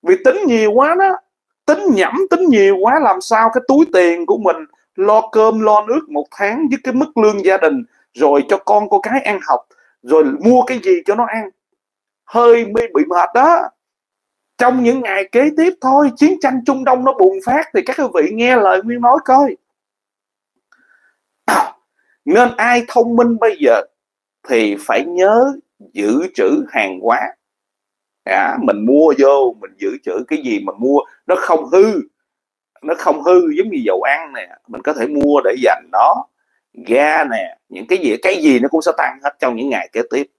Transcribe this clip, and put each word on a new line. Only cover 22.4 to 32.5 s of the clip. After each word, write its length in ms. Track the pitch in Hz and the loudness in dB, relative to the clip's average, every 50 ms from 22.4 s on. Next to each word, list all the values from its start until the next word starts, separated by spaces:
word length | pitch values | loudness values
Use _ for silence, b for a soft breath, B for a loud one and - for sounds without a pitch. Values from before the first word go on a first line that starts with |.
| 247 240 240 - | 4 2 0 -2
ai 260 | 214 240 247 240 233 233 | -2 0 0 0 -2 -2
thông 280 | - 247 233 233 240 | 0 0 0 2 2
minh 220 | 233 240 240 233 220 | 2 2 2 0 0
bây 180 | 233 226 202 165 | 0 -2 0 0
giờ 220 | 147 123 117 104 - _ _ _ _ _ _ _ _ _ _ _ _ - | 2 2 2 2 0 _ _ _ _ _ _ _ _ _ _ _ _ -2
thì 260 | 131 113 110 107 101 101 | 0 0 0 0 -2 -6
phải 260 | - - - 98 - | -6 -4 -4 -2 -2
nhớ 480 | 170 175 180 185 196 214 233 254 277 277 277 _ _ _ _ 208 _ _ | -4 -2 0 2 2 4 4 2 0 -2 -8 _ _ _ _ -20 _ _
dự 340 | - - 104 110 143 170 185 _ | -4 -2 -2 0 -2 -2 -4 _
trữ 300 | - 101 95 139 - 262 - | -2 0 0 0 0 -4 -4
hàng 300 | - 120 107 95 92 92 | -4 -4 -4 -4 -6 -6
hóa. 340 | 98 113 117 139 - - - _ _ _ _ _ _ _ _ _ _ _ _ _ _ _ _ _ _ | -2 -2 -2 0 -2 -8 -10 _ _ _ _ _ _ _ _ _ _ _ _ _ _ _ _ _ _
À, 340 | - 95 92 98 85 - - | -2 -2 0 0 -2 -4 -4
mình 240 | 110 113 101 104 107 | -2 -2 -2 -2 0
mua 280 | 117 135 147 156 160 143 135 | 0 2 4 4 2 2 4
vô, 380 | 139 135 139 139 131 123 110 _ | 2 2 4 2 2 0 -2 _
mình 120 | - - _ _ | -20 -20 _ _
dự 120 | 101 98 117 143 _ | -8 -8 -8 -8 _
trữ 200 | - 90 101 127 - | -8 -8 -8 -6 -6
cái 120 | 156 156 139 | -8 -6 -4
gì 140 | 127 110 101 98 | -4 -6 -4 -6
mà 80 | 95 92 101 | -8 -10 -6
mua 220 | 113 131 143 143 B B B B B - | -4 0 0 -2 B B B B B -4
nó 80 | 180 | -4
không 300 | 185 - - 170 160 156 123 | -4 0 -2 -2 -2 0 0
hư, 300 | 165 185 196 226 214 170 - _ _ _ _ _ _ _ _ _ | 2 4 4 4 2 -4 -6 _ _ _ _ _ _ _ _ _